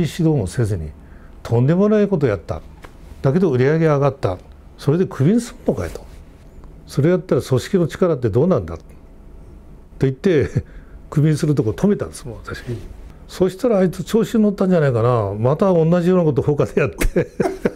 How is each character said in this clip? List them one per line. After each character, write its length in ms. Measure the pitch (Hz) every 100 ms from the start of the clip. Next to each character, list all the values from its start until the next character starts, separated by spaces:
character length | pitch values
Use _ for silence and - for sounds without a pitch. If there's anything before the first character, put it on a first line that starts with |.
| 156 -
指 100 | 160
導 100 | 147
も 60 | 92
せ 180 | -
ず 120 | 104 95
に、 140 | 78 - - - - -
と 180 | - 117
ん 60 | 131
で 80 |
も 140 | 180 208
な 120 | 214
い 80 | 202
こ 80 | 180
と 100 | 135
を 20 |
や 80 | 98
っ 20 |
た。 240 | - 78 - - - - - -
だ 100 | 139
け 60 | 165
ど 120 | 185
売 80 | 123
り 60 | 131
上 120 | 160
げ 80 | 160
上 120 | 143
が 100 | 139
っ 60 |
た。 240 | 135 101 90 - - - -
そ 120 | -
れ 80 | 165
で 80 | 185
ク 180 | -
ビ 100 | 139
に 60 | 233
す 140 | 226
ん 20 | - -
の 80 |
か 120 | 120 85
い」 40 |
と。 140 | - - - - - - - - - -
「そ 160 | -
れ 80 | 151
や 60 | 180
っ 40 |
た 160 | - 127
ら 60 |
組 180 | - 127
織 180 | - 190
の 80 | 160
力 280 | - 180
っ 40 | 147
て 100 | 120
ど 140 | 95
う 20 | 175
な 120 | 143
ん 80 | 80
だ」 100 | 80
と 60 | - - - - - - - - - - - -
言 100 | 135
っ 20 |
て、 340 | 135 196 156 92 - - -
<laughs> 300 | - - -
ク 100 | 151
ビ 100 | 156
に 60 | 147
す 100 | 151
る 80 |
と 80 | 143
こ 80 | 107
止 160 | 101 202
め 100 | 185
た 100 | 107
ん 20 |
で 60 |
す 120 | - -
も 80 |
ん、 40 | 104
私。 240 | - - - 110 - - - - -
そ 200 | - 185
し 80 | 185
た 120 | 247
ら 100 | 202
あ 60 |
い 60 | 185
つ 140 | -
調 200 | - 226
子 100 | - 226
に 60 |
乗 80 | 208
っ 20 |
た 140 | 202 190
ん 40 |
じ 60 | 180
ゃ 40 |
な 80 | 143
い 40 |
か 80 | 117
な。 300 | 120 117 101 104
ま 180 | 123 151
た 160 | 196
同 280 | 170 160 175
じ 80 | 170
よ 80 | 185
う 20 |
な 60 |
こ 80 | 156
と 80 | 131
を 40 |
他 220 | 147 143 127
で 140 | -
や 80 | 139
っ 20 |
て。 380 | - - 180 - - - - -